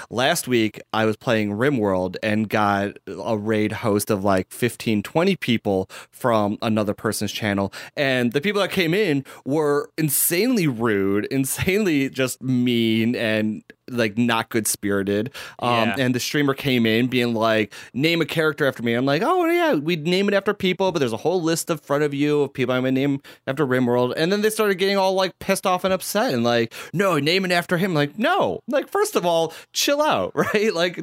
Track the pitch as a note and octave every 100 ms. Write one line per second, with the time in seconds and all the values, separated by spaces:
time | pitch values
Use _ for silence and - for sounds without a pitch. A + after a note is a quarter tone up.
0 | - G#2+ C3+ E3+ - A#2+ A2 - - A2
1 | A2 G#2 - A2+ G#2 G2+ C3+ C3+ G#2 F#2
2 | F#2 F2+ A2 G#2+ G#2+ A2 G#2 G2+ G2+ -
3 | - F2 G#2+ A2 G#2 A2 G#2+ G#2 A#2 G2+
4 | - G#2 G2+ F#2+ - - A#2+ - - G#2
5 | - D#3+ F#3 F3+ - A2+ G#2+ F#2+ F#2+ -
6 | - - B2+ A2+ G#2 G#2+ A2+ A2 G#2 G2+
7 | A#2 G2+ G#2 - A2 G2+ G2 - - -
8 | C#3 B2+ A#2+ C#3 F#3+ G3+ F#3 F#3+ E3 F#3
9 | G3+ C#3 - - - D3+ D3 C#3+ - -
10 | D#3 - - C#3 A#3+ A#3+ D#3+ A2+ A#2 G2+
11 | G2 G2+ G#2 C3+ C3 - - G3 G3+ D3
12 | C3+ - C3 - C3 B2 B2 A#2 A2+ A2
13 | A2+ B2 A2+ A2 G#2+ G#2+ - - - A#2+
14 | A2+ G#2 A#2+ A2+ A2 A2+ G#2+ - G2+ G2+
15 | G2 G2+ A2+ - - - B2 A#2 A2+ G2
16 | B2+ B2 - D3+ C#3+ C3+ C#3+ B2+ A2+ A2
17 | B2 B2+ A#2+ A2+ A2+ A2 G#2 - - A#2+
18 | D#3 E3+ D3+ E3 D#3 D3 C#3 B2 A#2 A#2
19 | C3+ D3 B3 F#4 E4 F4 D#4+ E3+ D3 F3
20 | D3+ F3+ G3+ G3 G#3+ G3+ F#3+ F3+ F#3+ E3+
21 | B2+ A2 D#3 F#3 D#3+ E3 - D#3+ - C#3+
22 | D3+ C#3 D3 D3 C#3 - B2 B2+ C3 C3
23 | C#3+ C#3 - - - C3+ C#3 B2+ B2 B2
24 | B2 - E3 G#3 G#3+ G#3+ G#3+ F#3 G3 G3
25 | F#3+ F#3+ F#3+ - - G3 G3 F3+ F#3+ F#3
26 | - G#3 B3 B2 A#2+ A#2+ A#2 - - D#3+
27 | G3+ D#3 C#3+ F#3 F#3 F3 E3+ E3+ F#3+ D#3
28 | D3 G#3 C4+ F#4+ G#2+ E2+ - - - G4
29 | G#4 - F3 E3 D#3+ - - - - C#4+
30 | D4+ A#2+ F#2 - F#3+ G#3+ G#3+ E3 F3+ F3